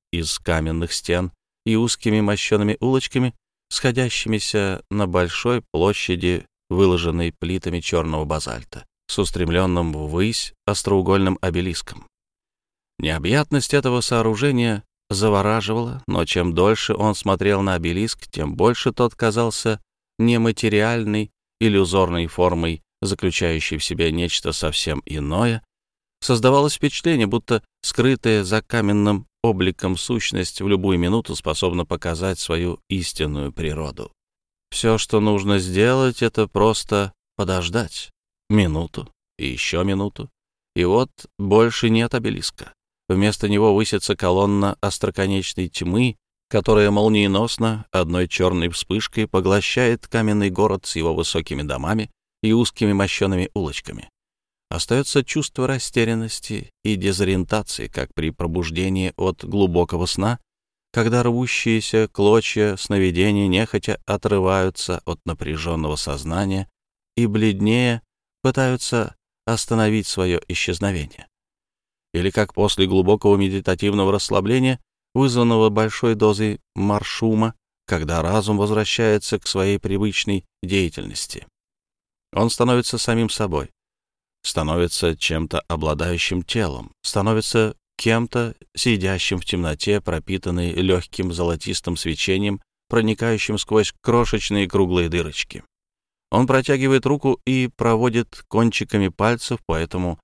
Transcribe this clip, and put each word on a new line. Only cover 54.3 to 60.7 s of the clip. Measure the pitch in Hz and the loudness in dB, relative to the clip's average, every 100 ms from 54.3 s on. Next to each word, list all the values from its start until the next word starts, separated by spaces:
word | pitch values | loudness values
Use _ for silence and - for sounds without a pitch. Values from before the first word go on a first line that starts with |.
| _ _ _ - | _ _ _ -10
Остаётся | - - 123 139 143 | -8 -2 0 0 0
чувство | 127 156 143 - 127 | 0 -2 -4 -2 -2
растерянности | 131 - 120 113 113 113 - - 107 - _ | -2 -4 0 0 0 -4 -10 -10 -10 -10 _
и | 107 101 | -2 0
дезориентации, | 95 92 95 95 87 107 - - 55 | 0 0 0 0 0 -2 -4 -8 -8
как | - 65 | -6 -6
при | - 80 | -4 -4
пробуждении | - 87 85 80 82 95 95 92 - | -4 -4 -2 -4 -2 -2 0 -2 -2
от | 95 90 | -4 -4
глубокого | - 101 95 85 85 85 90 | -4 2 2 4 0 0 -4
сна, | - 104 120 _ _ _ | -2 -2 -2 _ _ _